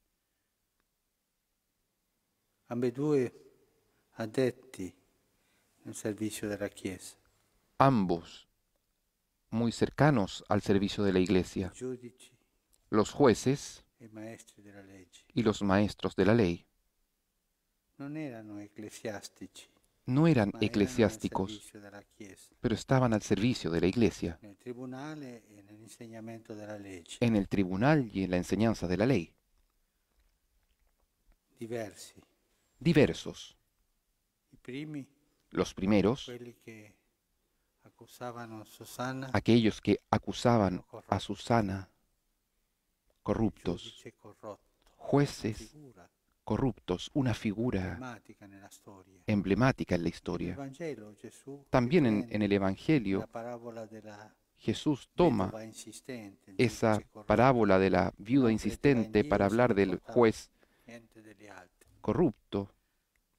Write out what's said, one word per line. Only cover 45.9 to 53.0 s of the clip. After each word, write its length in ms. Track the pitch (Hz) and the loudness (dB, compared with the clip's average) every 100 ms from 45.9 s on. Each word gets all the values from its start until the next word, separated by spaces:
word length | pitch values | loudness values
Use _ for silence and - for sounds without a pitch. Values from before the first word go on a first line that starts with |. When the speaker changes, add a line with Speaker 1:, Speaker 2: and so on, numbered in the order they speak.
| - - _ _ _ | -20 -20 _ _ _
Speaker 2:
corruptos, 640 | - 110 131 - - 90 - | -6 -2 -2 -4 -6 -6 -4
una 200 | 151 127 | -2 -2
figura 580 | 107 113 101 123 101 92 | -2 -4 -4 -2 -2 -4
Speaker 1:
emblematica 540 | 90 127 110 - 107 101 | -8 -12 -16 -20 -20 -20
nella 200 | 98 101 | -20 -20
storia. 520 | - - 98 92 95 - | -20 -20 -20 -20 _ -2
Speaker 2:
emblemática 680 | 104 95 98 131 - - | 0 2 2 2 0 -2
en 60 | 90 | -2
la 40 | 85 | -2
Speaker 1:
Nel 60 | |
Speaker 2:
historia. 420 | - - 87 87 139 | -6 -8 -6 -6 -8
Speaker 1:
Vangelo 580 | 139 131 170 110 107 | -12 -12 -12 -12 -16
Gesù 500 | 104 117 - - 143 - | -20 -20 -20 -18 -18 0
Speaker 2:
También 340 | 135 120 170 131 | 2 4 4 4
en, 80 | |
Speaker 1:
riprende 200 | 104 113 | 2 0
Speaker 2:
en 80 | 107 | -2
el 100 | 104 | 2
Evangelio, 640 | 98 95 98 - 156 | 2 2 -2 0 0